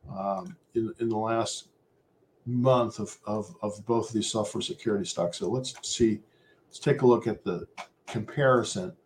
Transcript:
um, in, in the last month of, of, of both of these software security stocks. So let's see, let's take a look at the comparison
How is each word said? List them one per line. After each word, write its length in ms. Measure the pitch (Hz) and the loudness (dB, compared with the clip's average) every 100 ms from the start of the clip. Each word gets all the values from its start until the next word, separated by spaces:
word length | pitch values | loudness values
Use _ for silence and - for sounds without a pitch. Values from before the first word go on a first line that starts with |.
| - | -10
um, 480 | 95 98 95 90 - _ | -6 -2 -4 -6 -16 _
in, 200 | 117 113 - | -2 -2 -2
in 80 | 117 | -2
the 80 | 110 | 0
last 480 | 110 113 110 - - _ _ _ _ _ _ _ 120 | 0 0 0 -6 -12 _ _ _ _ _ _ _ -4
month 520 | 123 127 123 113 - | 2 4 4 2 -4
of, 160 | 104 - - | -10 -10 -6
of, 280 | 107 101 - | -6 -6 -6
of 240 | 104 104 | -6 -6
both 240 | 107 117 110 | 0 0 2
of 60 | |
these 160 | 113 98 | -2 0
software 320 | 113 104 107 | -2 -2 -4
security 420 | - 117 113 101 | -6 -4 -2 -2
stocks. 320 | 92 - 101 - | -2 -2 -2 -2
So 140 | 90 | -2
let's 240 | 123 127 - - | -2 -4 -10 -8
see, 340 | - 117 107 _ _ _ _ _ | 2 2 2 _ _ _ _ _
let's 120 | - | -4
take 240 | 147 143 | 0 4
a 40 | 127 | 6
look 200 | 117 113 | 6 2
at 180 | 101 | -4
the 240 | 101 87 - - - _ - | -4 -4 -8 -14 -16 _ -6
comparison 880 | 110 107 - 135 123 110 101 90 - | -6 -4 2 6 6 4 -4 -6 -10